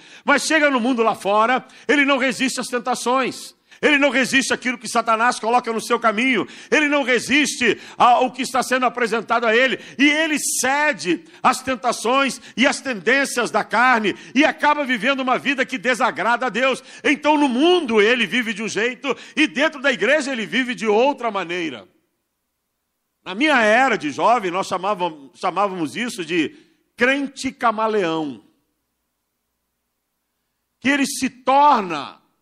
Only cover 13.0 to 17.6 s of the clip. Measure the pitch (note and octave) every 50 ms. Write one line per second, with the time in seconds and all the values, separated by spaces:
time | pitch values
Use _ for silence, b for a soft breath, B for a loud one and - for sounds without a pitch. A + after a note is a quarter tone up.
13 | D3+ A3 C4 C#4 C#4 - - B3 A3+ - - G#3 - - - A3+ B3 C4 B3 A3
14 | G#3+ F#3 - B B B B B3+ D#4 C4+ - - C#4+ D4 D4 D4 C#4+ B3+ B3+ G3+
15 | G3 C4+ C#4 C4 C4 C4 B3 E3+ C#3+ B3+ C#4+ B3+ B3+ - B3+ A3 E3+ B3 B3 F#3+
16 | B3 A3 D3+ D3 F#3 A3+ A#3+ G#3+ B3+ B3+ F3+ A#3 C4 C4 A#3+ - - B B B
17 | B C4 C#4+ - - D4 D4+ D4 D4 C4+ A3+ B3